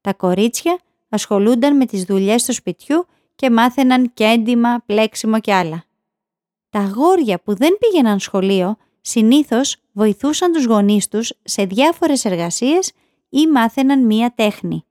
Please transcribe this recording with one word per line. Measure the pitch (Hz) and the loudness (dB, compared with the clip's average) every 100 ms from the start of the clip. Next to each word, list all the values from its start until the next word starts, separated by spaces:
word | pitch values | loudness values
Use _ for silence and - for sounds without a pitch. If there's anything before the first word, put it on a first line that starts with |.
Τα | - | -6
κορίτσια | 190 185 185 226 - 330 359 _ _ _ | -4 -2 0 0 -2 -4 -4 _ _ _
ασχολούνταν | 185 - 202 202 247 277 285 | -8 -2 0 2 2 2 2
με | 254 | 0
τις | 202 | -4
δουλειές | 180 196 196 220 | -4 -2 0 0
του | - | -2
σπιτιού | 240 - 175 - 311 359 _ _ _ | -6 -8 -12 -4 -4 -4 _ _ _
και | 262 | 0
μάθαιναν | 233 240 247 262 254 247 | 2 2 2 2 2 0
κέντημα, | - 214 233 220 240 233 240 - | 0 0 2 2 0 2 0 -2
πλέξιμο | 208 220 - 220 220 | -2 -2 -2 -2 -2
και | 220 | 0
άλλα. | 196 170 165 - _ _ _ _ _ _ _ _ | 0 -2 -6 -14 _ _ _ _ _ _ _ _
Τα | 214 | -4
αγόρια | 196 202 311 370 247 175 | -4 0 2 2 2 -2
που | - | -2
δεν | 202 285 403 | 0 0 2
πήγαιναν | 466 359 240 202 | 0 2 2 0
σχολείο | - 196 190 196 180 214 _ _ | -2 -2 0 0 -2 -4 _ _
συνήθως | - - 220 277 294 226 269 - _ | -6 0 4 4 2 -2 -2 -6 _
βοηθούσαν | 202 214 202 277 302 359 | -2 0 0 -2 -2 0
τους | 330 | 0
γονείς | 247 220 202 208 - | 0 2 2 0 -2
τους | 208 226 - | -6 -8 -12
σε | - - | -12 -6
διάφορες | 196 196 285 339 330 277 | -4 0 0 0 -2 -2
εργασίες | 220 180 170 180 247 330 370 _ _ _ _ | -2 -4 -4 -4 -2 0 -2 _ _ _ _
ή | 262 320 | -2 2
μάθαιναν | 285 226 - 269 277 | 2 0 0 0 2
μία | 240 214 240 | 2 2 -2
τέχνη. | - 214 - 175 160 - | 0 -2 -2 -8 -8 -10